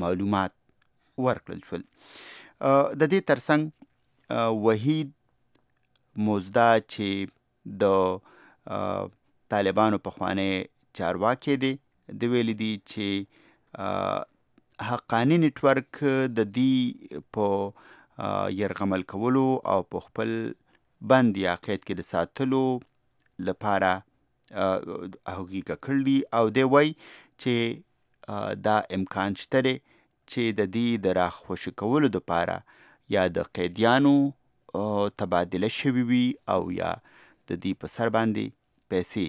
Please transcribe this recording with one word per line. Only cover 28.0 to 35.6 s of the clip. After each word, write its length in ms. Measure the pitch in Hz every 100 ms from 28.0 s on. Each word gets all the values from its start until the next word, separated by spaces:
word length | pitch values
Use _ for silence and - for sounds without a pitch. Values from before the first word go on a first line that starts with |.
| _ _ -
آه، 260 | 104 104 101 104
دا 100 | 107 - 92
امکان 400 | 95 98 98 95
شته 200 | - 135 131
دی 80 | 127 - _ _ _ _
چې 120 | 127 117 104
د 120 | 98 113
دې 280 | 120 113 95
د 100 | 90
راخوشي 540 | 90 - - 90 92 -
کولو 280 | 104 147 139 95
دپاره 400 | - 85 87 90 - _ - _ - 98
یا 100 | 92 87
د 160 | 82 -
قیدیانو، 560 | 87 87 113 131 143 143 139 - _ _ -
آه، 320 | 95 104 104 101 -
تبادله 520 | 95 87 90 90